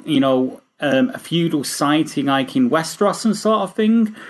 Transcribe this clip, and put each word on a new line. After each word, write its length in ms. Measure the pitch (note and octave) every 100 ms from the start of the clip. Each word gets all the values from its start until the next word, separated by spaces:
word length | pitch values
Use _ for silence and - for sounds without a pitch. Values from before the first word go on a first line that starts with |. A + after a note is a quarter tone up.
you 160 | D#3 C#3
know, 400 | C3+ C3 B2+ - _ -
um, 320 | D3 C3+ B2+
a 40 | -
feudal 460 | - E3 E3+ D#3
society 580 | B2 - C#3+ D3+ D#3 D3
like 320 | C3+ C3+ C3
in 140 | C3+ B2
Westeros 540 | D#3 - - G3+ -
and 100 | A3
sort 260 | G#3 G#3+ A3
of 120 | F#3
thing, 400 | - G#3+ A3+ G#3+ G#3+